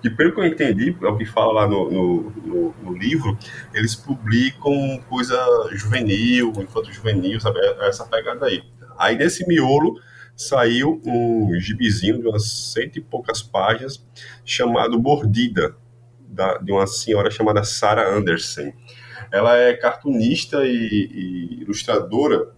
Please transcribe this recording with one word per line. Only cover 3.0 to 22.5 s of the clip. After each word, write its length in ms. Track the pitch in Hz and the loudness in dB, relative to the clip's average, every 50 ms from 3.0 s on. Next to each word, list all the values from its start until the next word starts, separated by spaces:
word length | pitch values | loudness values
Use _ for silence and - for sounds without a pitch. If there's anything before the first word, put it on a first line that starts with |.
| 98 120 147 160 131 110 104 107 - - - - - - - | -4 -2 -2 0 -2 -2 -4 -4 -6 -14 -18 -18 -18 -8 -4
eles 220 | 107 110 113 - | -2 -2 -2 -2
publicam 1040 | - - - 135 127 110 107 107 117 127 131 131 - - 143 143 143 139 135 135 127 120 - | -4 -6 -8 -8 -6 -2 0 2 2 2 2 -2 -2 0 0 0 2 0 -2 -4 -6 -10 -8
coisa 280 | 123 127 123 123 127 123 127 123 120 117 110 - 98 | -4 -4 -2 0 0 0 4 4 4 4 2 -2 -6
juvenil, 800 | 101 101 104 117 127 120 104 98 101 113 120 123 123 123 117 110 101 | -6 -4 -2 0 0 0 0 0 2 2 4 4 4 2 2 -2 -4
infanto-juvenil, 840 | 95 92 - 113 110 - - - - 110 104 95 90 95 101 110 | -10 -6 -6 -6 -6 -6 -10 -8 -4 -2 -2 0 0 -2 -4 -2
sabe? 200 | - 101 98 - | -2 -2 0 2
É, 260 | 98 101 98 - 101 | 2 0 0 2 -2
é 40 | 101 | -2
essa 160 | 98 - 113 | -2 -2 -6
pegada 400 | - - 113 110 117 120 120 139 | -4 -4 -4 -4 -4 -6 -2 -2
aí. 180 | 127 98 85 - - - - - - - - | -2 -2 -2 -6 -12 -20 -20 -20 -20 -6 0
Aí 200 | 85 98 120 - | 0 0 2 4
nesse 280 | 139 170 - - 180 170 | 2 0 0 0 0 2
miolo 520 | 170 160 135 131 139 147 151 170 - - - - - - - - _ | 4 4 4 6 4 4 4 2 -2 -4 -16 -20 -20 -20 -20 -20 _
saiu 680 | - - - - 131 120 117 120 120 135 147 160 160 - | -14 -6 -2 2 2 4 4 4 2 2 0 -2 -2 -4
um 480 | - 120 120 120 117 117 113 107 98 87 87 | -2 -2 0 2 2 2 2 2 2 0 0
gibizinho 600 | 92 101 107 113 123 113 101 107 - 101 110 - | -2 -4 -4 0 0 0 0 2 2 0 0 2
de 80 | 113 117 | 0 0
umas 440 | 110 - 107 - - - - - | 0 0 -2 -2 -4 -8 -8 -8
cento 260 | - 113 131 139 - - | -4 -4 -6 -4 -6 -12
e 40 | |
poucas 400 | - - - 127 123 - - - | -14 -8 -10 -10 -6 -4 -6 -6
páginas 640 | - - - 196 - 101 226 - 127 135 143 - - - _ - - - - - - | -6 -4 -2 0 2 2 0 0 -2 -10 -12 -14 -18 -20 _ -20 -20 -20 -20 -20 -8
chamado 520 | - - - 127 120 120 117 113 117 120 117 | -6 -2 0 0 2 2 2 2 2 2 2
Mordida, 760 | 117 135 147 143 - 107 98 110 120 - 214 92 80 76 - - - - _ - - - _ _ - - | 4 4 2 2 2 0 2 2 2 0 2 0 -2 -2 -2 -8 -20 -20 _ -20 -20 -20 _ _ -20 -20
da, 280 | - 90 95 95 92 - | -4 -2 0 0 0 -2
de 140 | - 90 | -4 -2
uma 160 | 98 98 98 98 | 0 0 0 0
senhora 420 | 104 - - 113 110 101 101 107 | -2 -8 -2 0 0 2 2 0
chamada 340 | 107 - 113 107 104 104 101 | 0 0 0 2 2 2 0
Sarah 440 | - - - - 104 107 107 110 95 | 0 -4 0 2 2 2 4 2 2
Anderson. 640 | 98 104 104 87 82 82 - - - - - - - - - - - - - - - - - - | 2 0 2 0 0 -2 -2 -8 -8 -8 -10 -10 -12 -14 -20 -20 -20 -20 -20 -20 -18 -18 -16 -2
Ela 260 | - 98 104 117 120 120 | 0 2 4 6 6 6
é 160 | 123 123 120 | 6 4 4
cartunista 920 | - - 120 - - - 143 135 117 110 120 139 - - - - 147 135 | 2 0 -2 -2 -2 -4 -2 0 2 2 2 2 0 -4 -4 -2 0 0
e, 440 | 131 123 120 113 110 104 104 98 - | 0 0 0 -2 0 0 0 0 0
e 500 | - - 92 90 90 90 85 85 85 - - | -4 -8 -8 -6 -6 -8 -8 -8 -10 -12 -8
ilustradora 880 | - 101 - - - 113 104 90 87 101 117 143 151 147 - - - | -8 -8 -8 -2 0 0 0 0 0 0 2 2 4 4 2 0 -4